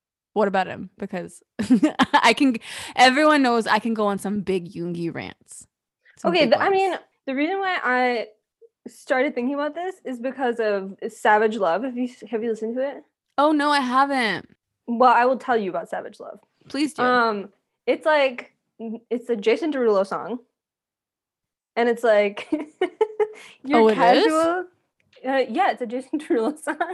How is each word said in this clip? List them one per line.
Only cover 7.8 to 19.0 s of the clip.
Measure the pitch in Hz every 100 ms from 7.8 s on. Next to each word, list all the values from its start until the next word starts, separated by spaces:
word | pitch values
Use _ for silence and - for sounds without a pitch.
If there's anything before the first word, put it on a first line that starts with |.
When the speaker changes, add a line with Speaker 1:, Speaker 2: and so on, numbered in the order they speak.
Speaker 2:
I | - 247 254 240 - _ _ _ - _ -
started | - - 254 285
thinking | 294 240 285
about | 294 302
this | 370 370
is | - 247
because | 254 254 262 233
of | 214 202 190 190 226
Savage | - 233 214 220 220
Love. | 185 170
Have | 262 240
you, | 247 - 214
have | 226
you | 233
listened | 220 226 247
to |
it? | 269 269 - _ _ -
Speaker 1:
Oh, | 294
no, | 302 294
I | 294
haven't. | 247 254 277 269 226 165 - _ _ _ -
Speaker 2:
Well, | 233 254
I | 226 247
will | 262
tell | - 233
you | 196
about | 170 180
Savage | 180 - -
Love. | - - _ _ -
Speaker 1:
Please | 269 294
do. | -
Speaker 2:
Um, | 247 247 233 208 185 _ _ _ -
it's | 262 320
like, | 302 269 247 - _ _ - 226 226